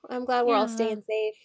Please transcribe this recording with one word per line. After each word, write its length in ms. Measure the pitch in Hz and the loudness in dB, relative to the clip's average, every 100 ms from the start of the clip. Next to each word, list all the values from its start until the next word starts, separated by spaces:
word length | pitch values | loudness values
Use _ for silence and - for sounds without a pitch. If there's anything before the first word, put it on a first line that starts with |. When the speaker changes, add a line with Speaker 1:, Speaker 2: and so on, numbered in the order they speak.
| - | -10
Speaker 1:
I'm 160 | 247 | -6
glad 200 | 254 247 240 | -2 2 4
we're 100 | 220 | 4
all 100 | 226 | 2
Speaker 2:
Yeah. 20 | |
Speaker 1:
staying 360 | 226 226 214 208 | 0 -2 -2 -4
safe, 260 | 214 214 214 | -2 -2 -6